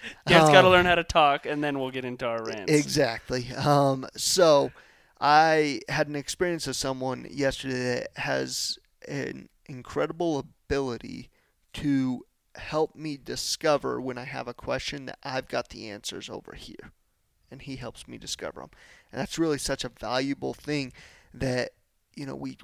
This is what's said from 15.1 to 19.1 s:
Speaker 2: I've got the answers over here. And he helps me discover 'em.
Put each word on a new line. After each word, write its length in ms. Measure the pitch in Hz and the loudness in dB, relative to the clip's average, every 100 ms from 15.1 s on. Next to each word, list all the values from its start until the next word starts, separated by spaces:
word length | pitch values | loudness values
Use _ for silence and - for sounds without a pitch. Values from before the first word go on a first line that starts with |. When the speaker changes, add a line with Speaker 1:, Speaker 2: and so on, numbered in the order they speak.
| - | -12
Speaker 2:
I've 260 | 139 131 127 | -8 -6 -4
got 220 | 123 - | -6 -6
the 180 | - 107 | -10 -12
answers 400 | 104 - - 117 | -10 -10 -10 -12
over 260 | 110 - | -12 -14
here. 380 | - - - - - _ _ _ _ _ | -18 -18 -18 -20 -20 _ _ _ _ _
And 120 | 135 | -18
he 140 | 139 127 | -12 -12
helps 320 | 117 - - | -12 -14 -16
me 100 | 117 | -16
discover 440 | 107 - - - | -12 -10 -10 -12
'em. 80 | 65 - - - _ | -16 -20 -20 -20 _